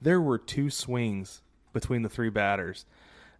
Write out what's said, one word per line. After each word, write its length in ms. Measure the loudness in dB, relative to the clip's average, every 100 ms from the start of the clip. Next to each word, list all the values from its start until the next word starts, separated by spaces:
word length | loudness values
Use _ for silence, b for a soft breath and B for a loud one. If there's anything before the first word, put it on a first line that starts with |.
There 200 | 2 4
were 180 | 4 0
two 320 | -2 -2 -2
swings 680 | -2 -4 -2 0 -2 -8 -14 _ _ _
between 300 | -6 -2 0
the 60 | -2
three 200 | 0 0
batters. 540 | 2 2 2 -2 -8 -16 b b b b b